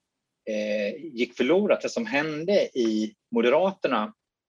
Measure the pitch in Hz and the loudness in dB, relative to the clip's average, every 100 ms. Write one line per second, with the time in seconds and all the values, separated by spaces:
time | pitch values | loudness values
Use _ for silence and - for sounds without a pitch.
0 | _ _ _ _ 113 107 107 107 104 135 | _ _ _ _ -8 -4 -2 -2 -2 -6
1 | 160 120 120 - 127 185 202 127 127 120 | -8 -4 -4 0 2 4 4 0 0 -4
2 | 110 139 156 151 175 190 123 127 113 110 | -2 -2 -2 -4 0 2 2 0 0 0
3 | 107 - _ 117 120 151 190 190 - 113 | -2 -6 _ 0 4 4 2 0 -2 0
4 | 110 - _ _ | -2 -8 _ _